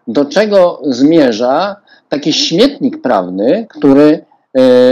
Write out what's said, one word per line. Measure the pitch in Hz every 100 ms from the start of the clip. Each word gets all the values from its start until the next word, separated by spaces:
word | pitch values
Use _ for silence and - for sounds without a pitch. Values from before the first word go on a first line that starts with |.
| -
do | 131
czego | 139 185 214 202 175 165
zmierza | 147 120 147 165 131 107 123 151 196 196 _ _ -
taki | 147 156
śmietnik | - - 170 277 - 127 104
prawny, | 131 101 90 92 120 214 220
który, | - 143 139 151 170 - _ _
e, | 131 131 127 127